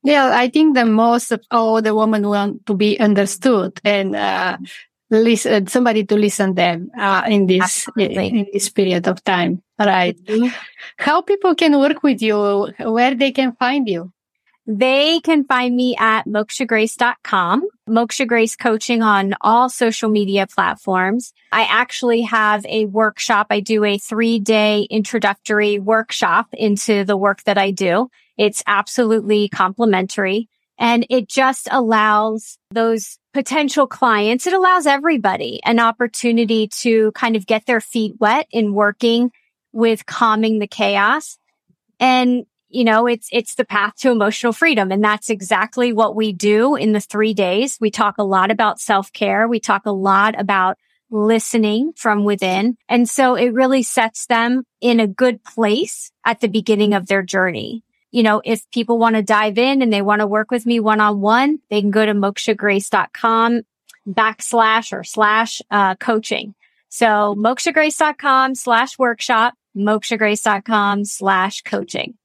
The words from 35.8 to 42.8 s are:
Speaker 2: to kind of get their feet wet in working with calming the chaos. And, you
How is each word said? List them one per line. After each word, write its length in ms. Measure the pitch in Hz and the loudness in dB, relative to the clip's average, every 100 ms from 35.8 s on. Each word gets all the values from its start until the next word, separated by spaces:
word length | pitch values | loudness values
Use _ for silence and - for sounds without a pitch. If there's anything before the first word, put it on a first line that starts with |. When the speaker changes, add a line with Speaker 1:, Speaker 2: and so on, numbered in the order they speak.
| 233 226 240 - 240 233 220 226 214 | 2 0 -4 -2 0 0 2 0 -2
Speaker 2:
to 420 | - 240 226 214 | -2 0 2 2
kind 240 | - 240 220 | 0 -2 -2
of 100 | 190 | -2
get 200 | 220 - | -4 0
their 140 | 233 | -2
feet 340 | - 233 214 - | -2 -4 -4 0
wet 280 | 214 247 - | 0 0 -2
in 240 | 233 214 | -2 0
working 580 | 202 208 208 233 233 247 _ _ _ _ | 2 0 0 0 2 0 _ _ _ _
with 340 | 220 226 220 - | 0 0 0 -6
calming 520 | - 226 214 220 220 | -2 0 2 0 0
the 80 | 202 | -4
chaos. 720 | - 202 202 208 285 - - _ _ _ _ _ _ | -2 -2 2 0 0 -4 -20 _ _ _ _ _ _
And, 460 | 254 254 247 247 - _ _ | 2 4 2 0 -4 _ _
you 160 | 254 | -2